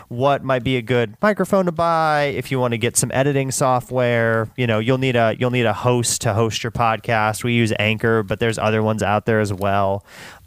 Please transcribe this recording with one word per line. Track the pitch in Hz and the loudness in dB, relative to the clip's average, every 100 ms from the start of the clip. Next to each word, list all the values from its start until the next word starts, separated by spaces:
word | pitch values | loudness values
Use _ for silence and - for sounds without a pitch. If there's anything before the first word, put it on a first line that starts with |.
| - | -12
what | 120 135 139 | -2 0 0
might | 135 131 | 0 -2
be | 120 127 | 0 -2
a | |
good | 113 123 113 110 | 0 0 0 0
microphone | 208 196 185 196 180 | 0 0 0 0 0
to | |
buy, | 160 170 165 160 151 143 104 | 0 0 0 0 0 0 -4
if | 123 | -4
you | 131 | -2
wanna | 123 117 | 0 0
get | 120 - | -2 -2
some | 127 | -2
editing | - 139 135 135 | 0 0 0 -2
software. | - 135 127 - 127 123 120 113 113 110 - | -2 0 0 -2 -2 0 2 2 0 -2 -2
You | 123 | 0
know, | 110 | 0
you'll | 113 131 | 0 0
need | 131 120 | 2 2
a, | 113 107 | 2 2
you'll | 123 | 0
need | 123 117 | 2 0
a | |
host | 101 123 123 117 - | 0 0 0 0 -2
to | 120 | -2
host | 104 117 104 | 0 0 -2
your | 120 | -6
podcast. | - 120 110 - 113 107 104 | 0 0 0 0 0 0 0
We | 123 | 0
use | 117 113 107 | 2 2 2
Anchor, | 107 110 117 113 | 0 0 2 2
but | 101 107 | 0 -2
there's | 117 110 | -2 0
other | 107 110 | 0 2
ones | 110 110 | 0 0
out | 98 104 - | 0 0 2
there | 110 | 0
as | 104 | 0
well, | 98 98 101 98 98 - - - - | -2 0 2 0 -2 -8 -20 -20 -14